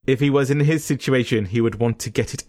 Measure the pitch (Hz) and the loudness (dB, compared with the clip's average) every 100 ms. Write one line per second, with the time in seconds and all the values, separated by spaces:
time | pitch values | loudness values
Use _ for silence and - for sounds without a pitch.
0 | - 131 143 139 131 143 143 160 - 139 | -2 0 2 2 2 2 2 0 -2 -2
1 | - 131 120 113 98 117 113 104 117 110 | 0 0 2 -2 0 0 0 0 -2 -2
2 | - 107 113 - | -4 -4 -4 -6